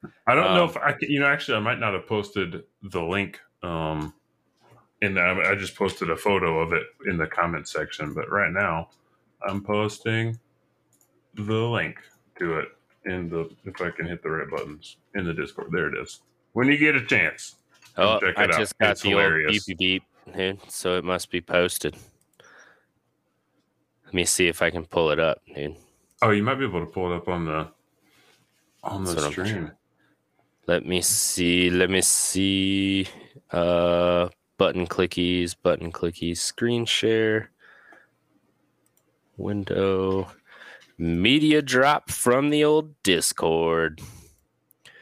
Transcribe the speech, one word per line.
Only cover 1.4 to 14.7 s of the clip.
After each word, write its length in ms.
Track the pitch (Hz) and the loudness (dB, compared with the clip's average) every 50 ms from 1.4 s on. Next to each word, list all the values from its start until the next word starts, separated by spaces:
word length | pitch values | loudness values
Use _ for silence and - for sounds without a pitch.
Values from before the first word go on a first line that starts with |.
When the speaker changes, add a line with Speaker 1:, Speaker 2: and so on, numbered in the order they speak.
| - 139 117 | -2 -2 -2
Speaker 1:
I 20 | 107 | 0
might 200 | 104 117 123 - | 0 -2 -2 -2
not 140 | 117 104 95 | -2 -2 -2
have 140 | 92 - | -4 -4
posted 560 | - 110 104 101 - - 101 92 85 82 82 - _ _ _ 101 | -4 -4 -4 -4 -4 -4 -4 -4 -4 -6 -12 -14 _ _ _ -12
the 180 | 95 92 87 82 | -6 -6 -4 -2
link. 360 | 82 95 101 98 85 - - - _ _ - - | -2 -2 -2 -2 -4 -8 -18 -20 _ _ -12 -10
Um, 500 | 87 85 82 80 78 78 78 78 78 - _ _ _ _ _ _ _ _ _ _ _ - _ _ _ _ - | -6 -4 -4 -4 -4 -4 -4 -6 -8 -12 _ _ _ _ _ _ _ _ _ _ _ -20 _ _ _ _ -4
and 180 | 107 98 95 92 | -2 0 2 2
I, 320 | 87 90 92 95 85 95 | 2 2 2 2 2 0
I 40 | 101 | 0
just 200 | 101 95 87 - | 0 -2 -6 -2
posted 340 | - 101 92 - - 95 82 | -2 -2 -2 0 -2 -2 -2
a 60 | 80 | -2
photo 440 | - - 104 98 92 90 82 80 80 | 0 0 2 2 2 2 2 2 0
of 100 | 82 82 | 0 0
it 120 | 85 78 - - _ - - | 0 -2 -2 -6 _ -8 -6
in 100 | 101 90 | -4 -2
the 100 | 82 80 | -2 -2
comment 400 | - - 90 87 85 85 73 - | -2 0 0 0 0 -2 -6 -8
section, 460 | - - 78 76 - - - 76 73 71 | -6 -6 -6 -6 -6 -8 -10 -8 -8 -6
but 160 | 78 73 - | -8 -6 -2
right 200 | 85 104 98 82 90 | 0 0 0 0 0
now 380 | 98 101 90 82 82 90 - _ _ _ _ _ _ _ _ _ - - | 0 0 0 -2 -4 -6 -8 _ _ _ _ _ _ _ _ _ -10 -8
I'm 160 | 98 98 98 | -6 -6 -4
posting 800 | 101 104 104 104 107 104 - - - 113 113 113 113 117 113 - _ _ _ _ _ _ _ _ _ _ _ _ _ _ _ _ _ _ - | -4 -2 0 0 0 -2 -4 -4 -4 -2 0 0 0 -2 -4 -8 _ _ _ _ _ _ _ _ _ _ _ _ _ _ _ _ _ _ -10
the 200 | 104 104 107 110 110 117 | -8 -4 -2 0 0 0
link 300 | 120 117 95 80 76 - - - - _ _ _ _ - - | 0 0 -2 -2 -4 -6 -12 -20 -20 _ _ _ _ -8 -6
to 200 | 87 85 80 78 | -4 -2 -2 -2
it 100 | 69 - - _ _ _ _ _ - | -4 -6 -10 _ _ _ _ _ -8
in 240 | 95 92 90 87 82 | -6 -6 -6 -6 -4
the, 200 | 85 82 82 80 - _ - | -4 -6 -6 -6 -10 _ -16
if 160 | 95 90 - | -12 -8 -6
I 80 | 90 85 | -6 -6
can 140 | - - 85 | -4 -6 -6
hit 160 | 87 87 - - | -6 -8 -8 -6
the 60 | 78 | -6
right 200 | 80 80 71 - | -4 -6 -6 -6
buttons, 460 | 80 71 - 73 | -6 -8 -8 -10